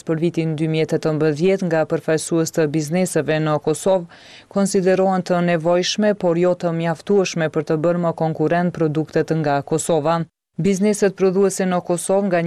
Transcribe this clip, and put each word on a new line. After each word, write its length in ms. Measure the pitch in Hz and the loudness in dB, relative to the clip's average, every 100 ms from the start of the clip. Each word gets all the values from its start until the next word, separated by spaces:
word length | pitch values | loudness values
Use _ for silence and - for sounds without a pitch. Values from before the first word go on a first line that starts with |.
| - | -2
për 120 | 160 | -2
vitin 320 | 170 165 160 151 | 0 0 -2 -2
dy 140 | 160 | -2
mijë 140 | 160 156 | 0 0
e 40 | |
tetëmbëdhjetë 720 | 156 160 151 156 147 190 190 180 | -2 0 0 0 2 0 0 0
nga 140 | 160 151 | 0 0
përfaqësues 600 | 160 - 160 - 165 160 - | -2 0 -2 0 -2 -2 0
të 140 | 151 | 0
bizneseve 640 | 156 147 175 180 160 139 156 | -2 -2 -2 0 -2 -2 -2
në 140 | 156 151 156 | 0 -2 -2
Kosovë 560 | 151 196 190 170 - - - - | -2 0 0 -2 -16 -20 -20 -6
konsiderohen 720 | 202 196 202 185 185 190 185 - | -2 0 2 2 2 2 0 0
të 140 | 175 175 | 0 2
nevojshme, 640 | 170 165 180 180 - 208 208 | 0 2 2 0 0 0 2
por 240 | 180 165 | 0 2
jo 140 | 180 180 | 2 0
të 160 | 175 165 | -2 -2
mjaftueshme 720 | 165 160 - 202 180 170 156 | -2 -4 0 2 2 0 -2
për 140 | 160 151 | -2 -2
të 100 | 160 | 0
bërë 160 | 170 175 170 | 0 0 0
më 60 | 160 | 0
konkurrent 520 | 160 156 156 170 175 - | -2 0 0 2 0 0
produktet 560 | 160 151 147 165 151 160 | -2 0 -2 -2 0 0
nga 160 | 147 143 | 0 -2
Kosova. 600 | - 160 - 160 147 165 160 _ _ - | 0 -2 0 0 2 0 -4 _ _ -2
Bizneset 640 | 180 190 208 208 202 185 | 0 2 0 2 0 2
prodhuese 480 | 190 185 196 190 185 | 0 2 2 0 -2
në 140 | 180 | -2
Kosovë 460 | - 175 - 196 202 | -2 -4 0 0 2
nga 120 | 170 | 0